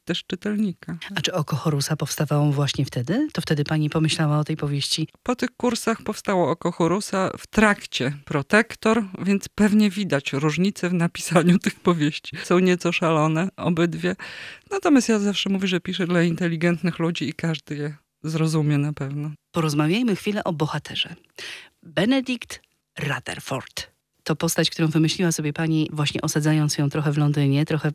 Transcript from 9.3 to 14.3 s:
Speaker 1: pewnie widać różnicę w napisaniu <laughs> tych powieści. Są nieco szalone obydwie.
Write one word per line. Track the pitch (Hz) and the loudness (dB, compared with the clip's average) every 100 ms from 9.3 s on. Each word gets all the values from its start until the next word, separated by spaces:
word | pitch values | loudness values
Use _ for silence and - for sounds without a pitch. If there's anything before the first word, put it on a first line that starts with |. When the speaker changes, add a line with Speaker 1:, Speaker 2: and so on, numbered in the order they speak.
| 196 - | 0 0
Speaker 1:
pewnie | - 208 214 208 | 2 4 6 4
widać | 180 185 143 - | 2 -2 -2 -2
różnicę | 170 156 151 190 - 180 | 0 0 2 0 0 -2
w | |
napisaniu | 180 170 - - 170 175 175 | 0 0 -2 2 4 6 4
<laughs> | 202 | 2
tych | - | -2
powieści. | - 175 147 - - - | 0 2 2 -2 -12 -10
Są | - 185 | 0 4
nieco | 185 180 170 | 4 2 0
szalone | 175 165 160 156 156 190 - | 0 2 2 2 0 -2 -4
obydwie. | - 165 170 160 180 185 - | -2 2 0 0 -4 -4 -10